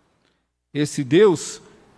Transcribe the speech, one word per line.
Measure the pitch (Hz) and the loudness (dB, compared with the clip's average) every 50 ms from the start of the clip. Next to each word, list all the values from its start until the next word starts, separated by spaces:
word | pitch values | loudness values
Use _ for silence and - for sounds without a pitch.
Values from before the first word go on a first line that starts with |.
| _ _ _ _ _ _ _ _ _ _ _ _ _ _ - | _ _ _ _ _ _ _ _ _ _ _ _ _ _ -6
Esse | 143 151 143 - 151 139 | -6 -6 -6 -6 -8 -4
Deus, | 120 147 175 220 202 165 - - - - - - _ _ _ _ _ _ | 0 4 4 4 4 4 0 -4 -12 -16 -18 -20 _ _ _ _ _ _